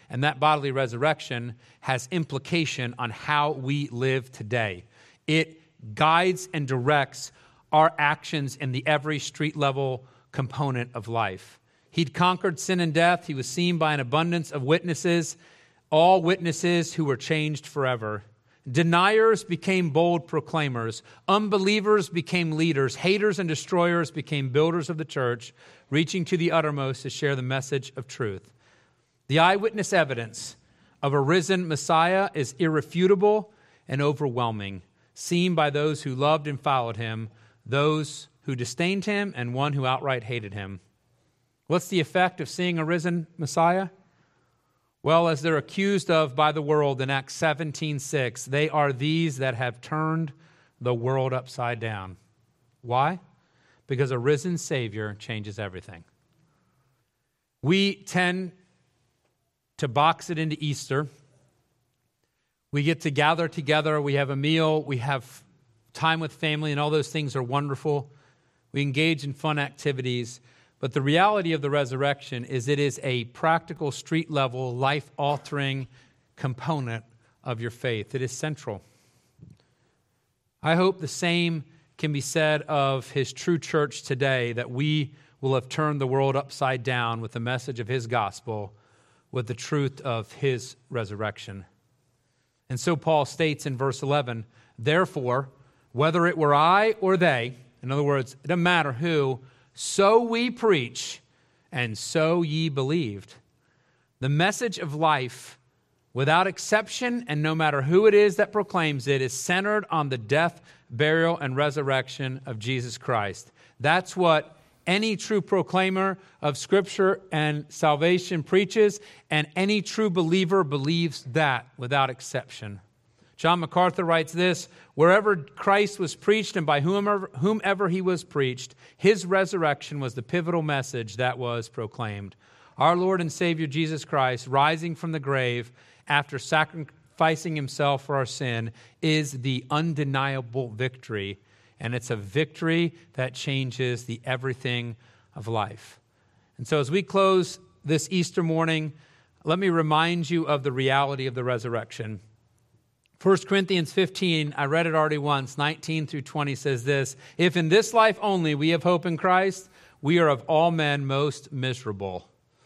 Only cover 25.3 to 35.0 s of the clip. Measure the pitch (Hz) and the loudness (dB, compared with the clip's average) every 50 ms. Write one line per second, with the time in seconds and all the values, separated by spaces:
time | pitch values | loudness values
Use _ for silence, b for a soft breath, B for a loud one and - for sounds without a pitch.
25.3 | 120 113 113 - B B B B B B B B 139 151 160 - - 185 165 - | -2 -4 -8 -16 B B B B B B B B 0 0 0 2 -2 -4 -2 0
26.3 | 190 165 170 170 160 165 156 151 147 143 135 135 127 - - 131 - - 156 139 | 0 0 2 2 2 2 2 2 -2 -2 -4 -4 -4 -6 -8 -10 -6 -2 -2 0
27.3 | 139 131 127 127 135 135 131 - 143 135 120 - - 139 120 - - - 127 104 | 0 -2 -2 -2 -4 -4 -4 -4 -4 -6 -6 -8 -12 -14 -14 -14 -8 -6 -6 -6
28.3 | 95 90 - _ _ b b b b b b b b b b b b b _ - | -6 -8 -14 _ _ b b b b b b b b b b b b b _ 0
29.3 | 135 160 165 180 196 202 208 226 220 214 190 - 202 180 156 135 131 120 117 110 | 4 6 6 6 4 4 0 -2 -2 -2 -2 2 2 2 2 2 0 -6 -6 -8
30.3 | 110 - - - - b b b b b b b b b - 143 139 143 135 139 | -10 -14 -14 -14 -16 b b b b b b b b b -2 0 2 2 2 4
31.3 | 170 185 156 196 190 180 180 160 156 135 - - 170 160 165 175 185 190 196 196 | 2 2 2 2 0 0 0 -2 -4 -4 0 2 4 4 4 4 4 2 0 0
32.3 | - 160 131 - - - 175 160 156 151 - - - 170 180 185 202 185 202 208 | -2 -4 -4 -4 -2 -2 0 2 2 0 -2 -2 0 2 4 4 4 6 4 4
33.3 | 214 214 214 b b b b b b b b b 127 139 143 147 143 139 151 135 | 4 2 0 b b b b b b b b b -2 0 0 0 0 0 -4 -2
34.3 | 117 127 120 117 110 104 101 98 95 92 - _ _ _ | -2 0 -2 -2 -2 -4 -8 -8 -10 -12 -14 _ _ _